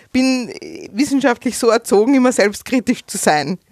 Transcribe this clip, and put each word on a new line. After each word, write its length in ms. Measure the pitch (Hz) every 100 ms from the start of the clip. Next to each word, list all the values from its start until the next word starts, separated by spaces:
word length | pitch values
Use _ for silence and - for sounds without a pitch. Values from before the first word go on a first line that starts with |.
| _
bin 380 | 254 262 262 226 - 78 78 -
wissenschaftlich 640 | 196 285 277 254 240 254 -
so 120 | 240
erzogen, 460 | 220 233 202 220 277
immer 160 | 254
selbstkritisch 760 | 247 202 202 - 349 320 240 -
zu 120 | 190
sein.“ 420 | - 151 143 180 _